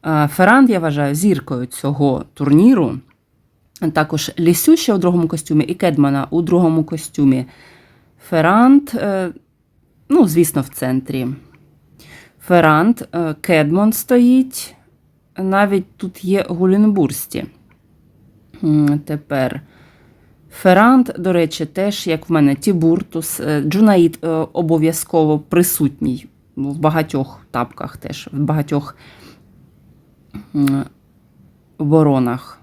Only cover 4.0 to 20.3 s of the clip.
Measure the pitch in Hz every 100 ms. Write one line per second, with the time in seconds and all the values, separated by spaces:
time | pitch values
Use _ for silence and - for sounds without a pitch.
4 | 151 156 - - 170 170 - 320 - 202
5 | 180 175 165 165 - 151 - 175 180 147
6 | 139 139 - 165 165 175 170 160 156 160
7 | - - 139 131 123 _ - _ _ _
8 | _ _ - 165 165 208 247 285 285 233
9 | 202 190 185 - _ _ _ _ _ _
10 | _ 311 220 156 165 143 127 - 127 131
11 | 131 135 123 135 _ _ _ _ _ _
12 | - - _ _ - 175 160 151 196 233
13 | - 170 165 151 - 160 147 170 214 220
14 | - 247 240 254 262 - - - _ _
15 | _ _ _ - 190 196 202 196 190 _
16 | 185 - 180 196 - 170 185 196 214 196
17 | 143 - - - - _ _ _ _ _
18 | _ _ _ _ _ - 160 151 147 147
19 | 147 151 147 139 127 143 - _ _ _
20 | _ _ _